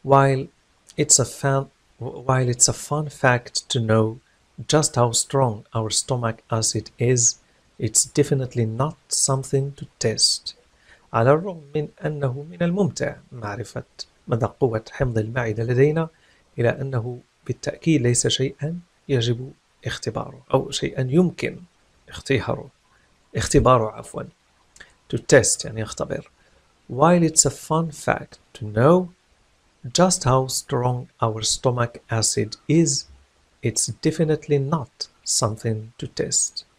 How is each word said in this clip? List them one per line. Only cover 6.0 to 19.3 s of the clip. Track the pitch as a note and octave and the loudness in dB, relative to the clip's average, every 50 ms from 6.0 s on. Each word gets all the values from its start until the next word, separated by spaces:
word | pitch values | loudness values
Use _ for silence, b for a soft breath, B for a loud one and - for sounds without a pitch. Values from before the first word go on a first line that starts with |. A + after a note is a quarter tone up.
| - - C3+ B2 A#2 A2+ A2 - _ _ | -2 -2 -4 -2 -2 -4 -4 -6 _ _
acid | A#2+ A2+ A2 - - A2+ G#2+ - _ | -2 -2 -2 -2 -2 -4 -6 -8 _
is, | - A#2+ A#2+ B2+ A#2 G#2 - - b b b b b b b _ - | 0 2 2 4 4 4 2 0 b b b b b b b _ -6
it's | - G#2+ - - - | -6 0 0 0 -2
definitely | - _ - C#3+ - D3 C3+ C3 A#2+ - B2 A2+ | 2 _ 2 2 2 2 -2 -2 -2 -2 -2 -2
not | A2 A2+ A#2 C3+ D3+ C3+ _ _ _ | -2 0 -2 -4 -4 -4 _ _ _
something | - - - - C3+ C3+ C3+ - - C3+ C3+ C#3+ C#3 | -2 -2 0 0 0 -2 -2 -2 -2 -2 -2 -2 -8
to | - - - _ _ | -12 -18 -18 _ _
test. | - A2+ A2+ - - - - - _ - - _ _ b b b b b b b b b - | -2 -2 0 2 0 0 0 -2 _ -14 -16 _ _ b b b b b b b b b 0
على | A#2+ A2+ B2+ | 2 4 4
الرغم | D3 D#3+ F3+ G#3 F3 E3 D3 C#3 D3 | 4 4 2 -6 -10 -12 -16 -8 -6
من | D3+ D3+ D#3+ _ _ F#3 | -6 -6 -6 _ _ -6
أنه | D3+ D3+ C#3+ C#3+ C3 B2 C#3+ D3 D#3+ | -6 -4 -2 -4 -4 -4 -6 -10 -14
من | F3+ E3+ | -4 -2
الممتع | F3 E3+ F3 G3+ G3 C3+ - - - - - - - _ | 0 0 2 2 0 0 0 -2 -6 -6 -6 -10 -18 _
معرفة | - B2 A2 G#2 G2+ A2 A#2 - - C3+ - _ _ - - _ _ _ _ | -16 -12 -10 -10 -8 -8 -10 -10 -10 -12 -12 _ _ -18 -18 _ _ _ _
مدى | - B2 A2+ A#2+ | -4 -2 -2 -2
قوة | G2+ - _ C#3+ B2 A2 G#2+ - - | -4 0 _ -2 0 0 -4 -6 -8
حمض | - - C#3 B2+ A2+ | -6 -4 -4 0 0
المعدة | A2 G#2+ A2 A#2 C3 A#2+ A2+ G#2+ A2 A2+ | -2 -2 -2 -4 -4 -4 -4 -4 -4 -2
لدينا، | A#2+ B2 B2 C#3 D3+ D3+ E3 E3 D#3+ b b b b b b b _ _ C3+ | 0 4 4 4 4 4 0 -2 -4 b b b b b b b _ _ 0
إلا | A#2+ A#2 - C3+ | 0 0 0 0
أنه | C3+ C3+ C3+ A#2+ A2 B2 B2 B2 _ _ _ _ _ | -6 -4 -4 -4 -4 -4 -10 -12 _ _ _ _ _
بالتأكيد | - B2 - - C#3 - - - E3 D#3+ D3+ | -8 -8 -2 -2 -2 -2 0 0 2 2 4
ليس | A#2+ A#2+ A#2+ - - | 4 2 2 2 2
شيئًا | - - - C3 - - _ C#3+ D3+ E3+ F3 E3+ _ _ _ _ - | 0 0 0 -2 -4 -4 _ -8 -6 -6 -8 -12 _ _ _ _ -2
يجب | C#3 B2 A2+ A#2+ | 0 0 0 0